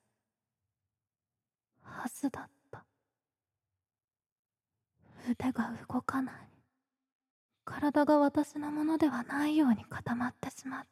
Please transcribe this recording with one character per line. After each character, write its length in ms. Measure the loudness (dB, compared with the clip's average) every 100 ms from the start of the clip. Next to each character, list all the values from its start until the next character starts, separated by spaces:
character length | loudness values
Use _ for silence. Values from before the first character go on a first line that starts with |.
| _ _ _ _ _ _ _ _ _ _ _ _ _ _ _ _ _ _
は 260 | -18 -10 -10
ず 220 | -4 -4
だ 120 | -4
っ 80 | -12 _ _
た。 140 | -20 -20 _ _ _ _ _ _ _ _ _ _ _ _ _ _ _ _ _ _ _ _ _ _ -10 -4
腕 220 | -2 0
が 200 | -2 -4 -6 -6
動 140 | -6
か 180 | -2 -4
な 120 | -4
い。 20 | -8 -20 _ _ _ _ _ _ _ _ _ _ _
体 400 | -14 -2 0 4
が 140 | 6 6
私 400 | 6 2 -2 -6
の 120 | -6
も 140 | -2
の 140 | 0 4
で 100 | 2
は 160 | 2
な 220 | -4 -2 2
い 100 | 4
よ 120 | 6
う 60 |
に 120 | 4 0
固 280 | -10 -4
ま 140 | -2 -4
っ 60 | -6
て 120 | -10
し 180 | -10 -10
ま 140 | -10
っ 40 | -12